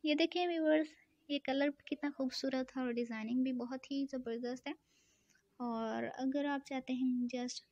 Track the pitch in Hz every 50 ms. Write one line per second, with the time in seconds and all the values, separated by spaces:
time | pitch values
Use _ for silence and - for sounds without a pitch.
0 | - 302 302 302 330 330 - 349 359 349 339 330 311 302 311 311 311 311 - -
1 | _ _ _ _ _ - 285 277 _ - 262 277 277 294 285 _ _ - 294 -
2 | - 294 294 - 269 254 - - - 269 262 262 262 - - 262 254 247 233 233
3 | 240 233 226 220 220 226 247 254 254 262 254 240 240 240 269 262 - - 285 277
4 | 277 269 - 254 254 233 233 233 247 240 247 247 _ 226 339 - _ _ _ _
5 | _ _ _ _ _ _ _ _ _ _ _ _ 247 240 233 226 226 220 220 233
6 | 233 - - - 262 269 269 285 285 285 285 277 277 - 277 262 262 262 262 247
7 | 262 254 247 247 247 240 254 247 247 247 - - - _